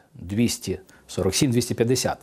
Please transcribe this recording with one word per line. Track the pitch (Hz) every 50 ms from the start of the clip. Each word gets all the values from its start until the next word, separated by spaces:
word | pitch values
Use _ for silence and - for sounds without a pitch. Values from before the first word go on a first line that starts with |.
| _ _ -
двісті | 127 - 87 98 110 120 - - - - 92 78 - - - - - _
сорок | - - - 90 95 -
сім, | - 156 131
двісті | 117 120 117 - 117
п'ятдесят, | 123 117 113 127 - - - - -